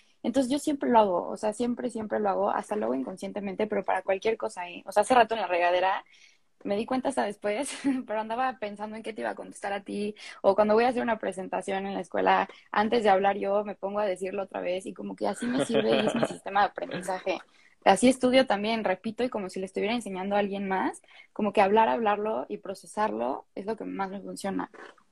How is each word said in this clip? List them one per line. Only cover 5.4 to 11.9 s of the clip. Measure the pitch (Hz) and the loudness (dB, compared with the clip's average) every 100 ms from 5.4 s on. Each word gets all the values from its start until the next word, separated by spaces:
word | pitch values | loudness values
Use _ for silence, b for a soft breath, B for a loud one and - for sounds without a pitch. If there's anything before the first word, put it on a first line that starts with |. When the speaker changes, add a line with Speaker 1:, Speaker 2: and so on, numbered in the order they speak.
Speaker 1:
la | 180 | 0
regadera, | 175 175 180 185 202 - b b b _ _ | 2 4 4 2 0 -6 b b b _ _
me | 196 202 | -4 -2
di | 233 | -2
cuenta | 262 294 | -2 -2
hasta | 254 | -2
después, | 214 196 208 208 277 - | -2 -2 -4 -4 -4 -4
<laughs> | 277 262 240 | -2 -2 -2
pero | 214 | -4
andaba | 214 233 262 - | -4 -2 -2 -2
pensando | 208 202 214 220 | -8 -8 -10 -10
en | |
qué | 214 | -10
te | 220 | -6
iba | 233 | -6
a | 202 | -6
contestar | 190 - 208 | -10 -10 -6
a | 202 | -6
ti, | 202 202 208 214 B B | -6 -4 -4 -6 B B
o | 196 196 | 4 6
cuando | 208 | 6
voy | 214 247 | 6 4
a | |
hacer | 240 | 2
una | 240 220 | 0 -2
presentación | 196 185 185 185 185 190 | -4 -6 -6 -6 -4 -4
en | 196 | -4